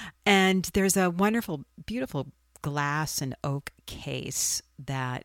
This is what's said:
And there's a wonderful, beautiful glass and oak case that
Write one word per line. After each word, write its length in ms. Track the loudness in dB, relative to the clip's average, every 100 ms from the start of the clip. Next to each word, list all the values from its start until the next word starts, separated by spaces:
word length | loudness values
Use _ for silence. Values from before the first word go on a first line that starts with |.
| -14 -2 4
And 380 | 6 6 4 2
there's 220 | 2 4 4
a 120 | 2
wonderful, 560 | 4 2 2 -2 -6 -10 -16 -8
beautiful 460 | -6 -4 -4 -6 -10 _ -10
glass 640 | -4 -2 0 0 -2 -2
and 140 | -4 -4
oak 260 | -2 -4 -6 _ -16
case 760 | -12 -8 -6 -6 -4 -2 -2 -6 -14
that 400 | -6 -4 -4 -6